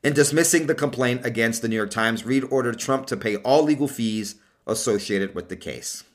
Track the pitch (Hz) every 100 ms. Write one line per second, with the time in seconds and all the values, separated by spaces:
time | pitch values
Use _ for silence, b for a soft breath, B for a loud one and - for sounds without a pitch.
0 | 143 143 143 151 165 170 156 151 143 123
1 | 123 123 123 113 117 113 113 110 104 117
2 | 113 113 113 135 127 135 123 117 - 135
3 | 131 110 110 101 123 139 151 143 139 -
4 | 113 110 101 - b b - 110 - 104
5 | - 98 98 87 82 90 - 60 - -
6 | -